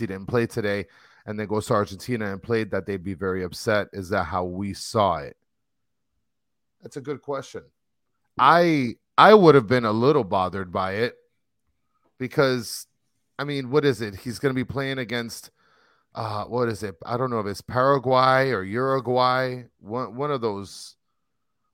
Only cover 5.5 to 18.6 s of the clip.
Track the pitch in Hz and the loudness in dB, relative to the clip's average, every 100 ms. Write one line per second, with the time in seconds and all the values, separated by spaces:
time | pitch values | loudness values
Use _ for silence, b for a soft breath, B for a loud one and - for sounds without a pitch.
5.5 | _ _ _ _ _ _ _ _ _ _ | _ _ _ _ _ _ _ _ _ _
6.5 | _ _ _ - 151 127 135 - 139 131 | _ _ _ -18 -14 -10 -10 -8 -10 -10
7.5 | 101 - _ _ _ _ _ _ - 131 | -16 -18 _ _ _ _ _ _ 2 6
8.5 | 165 175 156 123 - _ - 165 220 170 | 6 4 2 0 -6 _ 6 10 12 10
9.5 | 139 101 127 113 107 127 151 95 98 92 | 8 6 2 2 2 4 2 0 0 0
10.5 | 92 92 95 95 101 117 - _ _ _ | -4 -6 -4 -4 -2 -4 -6 _ _ _
11.5 | _ _ _ _ _ _ _ 127 - 139 | _ _ _ _ _ _ _ -6 0 2
12.5 | 127 107 - - _ _ _ _ - 143 | 0 -4 -12 -14 _ _ _ _ -12 -8
13.5 | 143 127 143 143 107 110 95 - 107 139 | -6 0 2 2 0 -4 -8 -10 -4 -2
14.5 | 131 117 113 135 135 117 120 117 - - | -2 -4 -6 -6 -6 -6 -6 -8 -12 -18
15.5 | _ _ _ _ _ _ - 110 104 104 | _ _ _ _ _ _ -10 -8 -8 -6
16.5 | 120 120 104 104 95 - 117 131 117 101 | -2 -2 -2 -8 -12 -8 -4 -4 -4 -6
17.5 | 98 - 123 131 139 127 127 131 131 135 | -8 -6 0 2 2 2 2 4 4 2
18.5 | 110 | -2